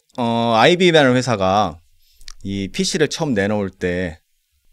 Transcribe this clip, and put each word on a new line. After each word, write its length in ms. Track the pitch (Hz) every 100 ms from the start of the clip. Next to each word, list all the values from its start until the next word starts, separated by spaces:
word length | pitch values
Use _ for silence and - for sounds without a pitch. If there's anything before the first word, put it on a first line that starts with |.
| _ -
어, 340 | 117 117 117 110
아이비엠이라는 580 | 139 175 180 160 135
회사가 640 | 127 127 107 95 101 92 82 _ _ _ _ - -
이 240 | 98 98 95
피씨를 400 | - 185 175 139
처음 260 | - 156
내놓을 380 | 101 98 107 95
때 480 | - 90 90 90 82 _ _ _ _ _